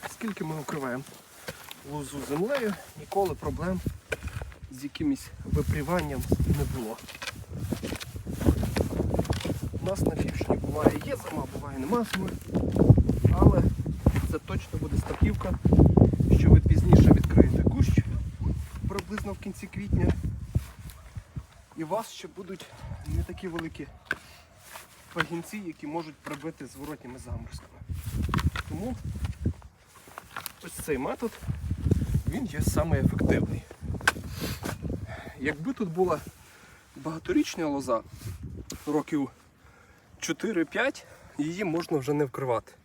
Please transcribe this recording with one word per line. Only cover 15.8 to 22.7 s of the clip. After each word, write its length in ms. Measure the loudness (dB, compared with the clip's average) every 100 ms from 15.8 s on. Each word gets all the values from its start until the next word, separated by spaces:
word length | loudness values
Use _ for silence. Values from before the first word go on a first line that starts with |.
| 8 10 8 8 8 8
що 100 | 10
ви 100 | 10
пізніше 520 | 10 6 8 10 12
відкриєте 500 | 10 8 8 8 8
кущ 260 | 2 4 4 4 2 -2 -4 -4 -4 -4 -6 -8 -6
приблизно 440 | -6 -6 -8 -6
в 40 | -8
кінці 300 | -10 -10 -10
квітня, 460 | -10 -2 2 2 0 -2 -6 -4 -4 -4 -16 -18 -16 -16 -16 -12 -14 -14 -20 -20 -10
і 60 |
у 40 | -4
вас 240 | -4 -6
ще 160 | -12 -16
будуть 380 | -16 -14 -14 -14